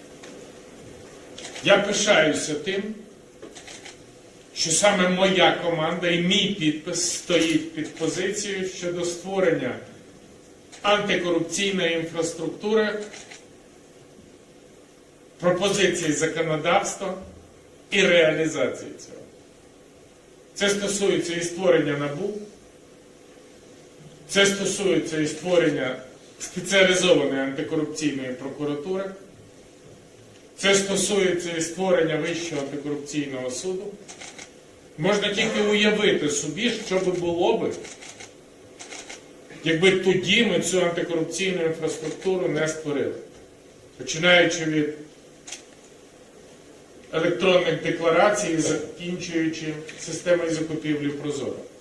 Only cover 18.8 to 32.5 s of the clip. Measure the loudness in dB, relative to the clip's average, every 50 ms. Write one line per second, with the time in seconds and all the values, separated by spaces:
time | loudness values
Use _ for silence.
18.8 | -10 -14 -16 -16 -18 -18 -18 -20 -20 -20 -20 -20 -20 -20 -20 -20 -20 -20 -20 -20
19.8 | -20 -20 -20 -20 -20 -20 -20 -20 -20 -20 -20 -20 -20 -18 -6 -2 0 0 0 0
20.8 | 0 -2 -2 0 2 2 2 2 0 -2 -2 -4 -4 -4 -4 0 4 4 4 6
21.8 | 4 2 0 -2 -2 -4 -4 -4 -6 -6 -6 -8 -10 -14 -18 -20 -20 -20 -20 -20
22.8 | -20 -20 -20 -20 -20 -20 -20 -20 -20 -20 -20 -20 -20 -20 -20 -20 -20 -20 -20 -20
23.8 | -20 -20 -20 -20 -20 -20 -20 -20 -12 -2 2 4 4 4 4 2 -2 -4 -2 0
24.8 | 2 2 2 2 0 0 -2 -2 -2 -2 -4 -4 -2 2 4 4 4 4 2 0
25.8 | -2 -4 -4 -6 -10 -16 -20 -20 -20 -20 -18 -16 -16 -12 -10 -8 -4 2 4 6
26.8 | 6 6 4 4 4 4 4 4 4 2 0 -2 -2 -2 -4 -6 -6 -4 -2 -2
27.8 | -2 -4 -4 -4 -2 -2 -2 -4 -6 -8 -8 -8 -10 -10 -8 -6 -4 -4 -4 -4
28.8 | -4 -4 -4 -4 -4 -6 -10 -14 -18 -20 -20 -20 -20 -20 -20 -20 -20 -20 -20 -20
29.8 | -20 -20 -20 -20 -20 -20 -20 -20 -20 -20 -20 -20 -20 -20 -10 -2 2 4 4 4
30.8 | 2 2 0 0 0 2 2 2 4 2 2 0 -2 -4 -4 -4 -4 -4 -4 -2
31.8 | 0 2 4 4 4 2 0 0 -2 -2 -4 -4 -6 -6